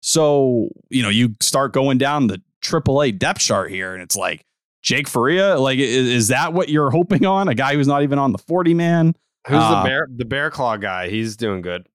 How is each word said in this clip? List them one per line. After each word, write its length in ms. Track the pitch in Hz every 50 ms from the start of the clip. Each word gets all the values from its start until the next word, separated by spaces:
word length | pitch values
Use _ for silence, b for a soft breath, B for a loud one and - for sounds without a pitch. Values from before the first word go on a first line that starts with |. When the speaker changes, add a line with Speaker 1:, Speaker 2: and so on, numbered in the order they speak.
Speaker 1:
So, 680 | - - - 160 156 151 147 143 135 131 123 117 104 - - - _ _
you 140 | - 131 117
know, 60 | 101
you 260 | 104 110 120 120 107 -
start 340 | - - - 135 139 131 110
going 260 | 135 135 139 135 127
down 260 | 135 135 147 147 139
the 160 | 113 98 92 - _ _ _
triple 380 | - - - 165 147 - 135 139 147
A 80 | 139
depth 300 | 107 92 127 147 190 -
chart 280 | - - 113 98 95 82
here, 240 | 95 95 95 92 92
and 80 | 92
it's 140 | 90 85 -
like, 280 | 98 95 90 85 78 _ _ _ _ _ _ _ _
Jake 260 | _ - 123 135 151 143
Faria, 520 | - 123 117 131 165 185 190 202 185 143
like, 180 | 135 135 131 131
i-, 60 | 139
is 460 | 123 113 131 127 123 123 123 113 101
that 240 | 127 127 156 165 160
what 160 | 175 185 143
you're 200 | 147 151 151 139
hoping 380 | 117 160 180 175 202 143 - 190
on? 200 | 190 196 196 180
A 60 | 127
guy 220 | 110 135 135 143
who's 120 | 147 143 135
not 140 | 143 143
even 160 | 143 143 139 139
on 140 | 139 135
the 80 | 110 92
forty 340 | - - 160 180 180 170 170
man? 400 | 170 170 170 170 170 165 165 165 _ _ _ _ _ _
Speaker 2:
Who's 120 | - 135 143
Speaker 1:
Uh, 260 | 117 113 107 101 95
Speaker 2:
the 40 | 98
Bear, 200 | 113 143 160 139
the 160 | 127 120 123
Bear 240 | 113 131 139 143 156
Claw 280 | 143 - 135 120 110 104
guy? 320 | 98 101 92 92 90 90
He's 280 | 101 110 113 113 107 104
doing 240 | 117 110 98 92
good. 260 | 87 90 87 90 90 _ _